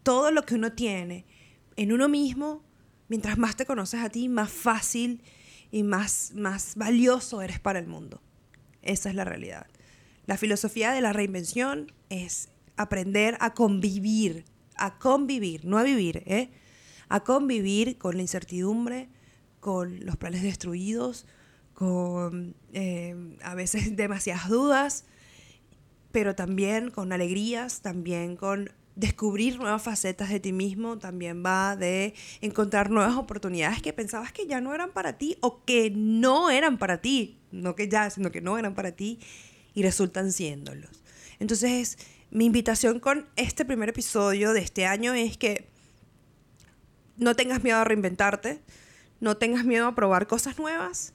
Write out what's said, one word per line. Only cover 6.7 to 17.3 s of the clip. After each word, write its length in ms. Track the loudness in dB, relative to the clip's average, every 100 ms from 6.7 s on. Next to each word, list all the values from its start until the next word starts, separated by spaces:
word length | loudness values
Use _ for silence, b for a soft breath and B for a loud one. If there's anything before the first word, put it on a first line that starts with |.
| -4
valioso 640 | 2 6 6 4 0 -8
eres 180 | -6 -4
para 180 | -2 -2
el 80 | -6
mundo. 360 | -12 -14 -18 -20 _ _ _ _ _
Esa 300 | -4 -2 -2
es 40 |
la 100 | -4
realidad. 420 | -6 -8 -10 -14 -16 b b b b b
La 140 | -6 -2
filosofía 540 | 0 0 0 0 0
de 100 | 2
la 100 | 2
reinvención 800 | 0 -2 -4 -4 -2 -2 -4 -10 -16 _
es 400 | -10 -6 -8 -10 _ _ -6
aprender 580 | -4 -2 0 2 2 2
a 120 | -2
convivir, 920 | 2 2 4 0 0 0 2 0 -2 -10 _ _ -6
a 220 | -6 0
convivir, 680 | 4 4 4 0 -2 -4 0
no 100 | 2
a 60 |
vivir, 400 | 4 4 2 -2
¿eh? 260 | -2 -2 -2 B B B B B B
A 140 | -2
convivir 760 | 2